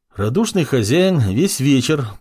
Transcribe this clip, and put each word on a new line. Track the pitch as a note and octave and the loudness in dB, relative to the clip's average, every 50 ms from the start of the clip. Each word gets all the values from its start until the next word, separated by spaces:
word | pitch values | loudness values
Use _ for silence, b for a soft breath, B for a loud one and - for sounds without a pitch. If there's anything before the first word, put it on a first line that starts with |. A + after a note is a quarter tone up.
| _ _ _ | _ _ _
Радушный | - G2+ G#2+ B2+ F#3+ A3+ G#3+ - G3 D3 | -6 -4 -2 0 0 -2 0 0 -2 -2
хозяин | - C#3 B2 G#2 G2+ C3+ F3 F#3 F#3+ F#3 D3+ | 0 0 0 0 2 2 2 2 2 2 2
весь | A2+ F#2 F#2+ A#2 F3+ F#3+ - - | 0 0 2 0 0 0 -2 -2
вечер | C3 C#3+ C#3 C3 B2 - D#3+ D3 B2+ G#2+ - - | 0 2 2 2 2 0 -2 -2 -4 -6 -10 -8